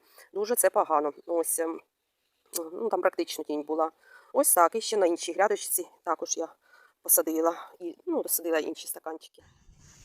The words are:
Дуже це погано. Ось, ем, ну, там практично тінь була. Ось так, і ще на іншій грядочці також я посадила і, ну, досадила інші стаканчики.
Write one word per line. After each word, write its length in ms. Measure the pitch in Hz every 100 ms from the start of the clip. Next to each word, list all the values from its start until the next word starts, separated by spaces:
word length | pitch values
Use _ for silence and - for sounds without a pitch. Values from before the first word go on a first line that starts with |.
| _ - -
Дуже 220 | 190 208 240
це 140 | -
погано. 440 | 208 160 147 147 - -
Ось, 340 | 170 160 -
ем, 200 | 165 160 - _ _ _ _ _ _ - 160
ну, 160 | 180 226
там 120 | 185
практично 420 | 185 - 165 -
тінь 200 | - 151
була. 280 | 151 156 160 - _ - _
Ось 200 | - 294
так, 220 | - 170 226
і 60 |
ще 160 | - 214
на 80 | 175
іншій 280 | 170 -
грядочці 540 | 170 208 202 - - 170 _
також 340 | 170 160 170 -
я 100 | 165 _ _ _ _ _
посадила 520 | 170 185 165 160 165 170 - -
і, 160 | 175 - 349
ну, 180 | 294
досадила 360 | - - 170 160
інші 280 | 151 156 -
стаканчики. 560 | 170 156 160 - _ _ _ _ - - -